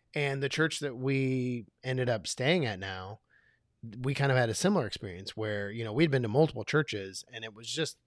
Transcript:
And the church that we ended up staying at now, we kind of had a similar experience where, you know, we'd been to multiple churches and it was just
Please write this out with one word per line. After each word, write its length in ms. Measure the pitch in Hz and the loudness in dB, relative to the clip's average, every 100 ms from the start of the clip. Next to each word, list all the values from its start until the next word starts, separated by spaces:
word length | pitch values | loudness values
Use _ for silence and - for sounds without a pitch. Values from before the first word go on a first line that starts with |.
| _ 151 | _ -2
And 280 | 143 139 | 0 0
the 60 | 135 | 0
church 300 | - 156 - | 2 2 0
that 140 | 143 120 | -4 -2
we 680 | 131 135 131 131 123 120 101 _ | 0 2 2 2 0 -4 -8 _
ended 260 | 127 131 123 | -4 0 2
up 180 | 110 - | 0 -2
staying 380 | - 131 180 120 | 0 2 4 2
at 140 | 92 | -2
now, 420 | 98 95 95 110 _ _ _ _ _ _ 117 117 | -6 -8 -10 -12 _ _ _ _ _ _ -14 -4
we 140 | 127 | -2
kind 180 | 139 139 | 2 4
of 60 | 127 | 4
had 120 | 117 | 4
a 40 | |
similar 340 | 104 180 196 107 | 2 2 2 0
experience 480 | - 98 90 98 - | -4 -10 -10 -10 -6
where, 340 | 107 104 101 | -4 -2 -4
you 140 | 113 | -6
know, 80 | 113 | -2
we'd 200 | 113 165 | 4 4
been 100 | 135 | 4
to 60 | 113 | 2
multiple 340 | 131 156 120 | 4 4 2
churches 640 | - 151 139 104 95 95 - | 0 0 0 -4 -8 -10 -14
and 120 | 113 | -12
it 100 | 113 | -12
was 140 | 104 117 | -12 -8
just 300 | 135 151 - | -4 -4 -6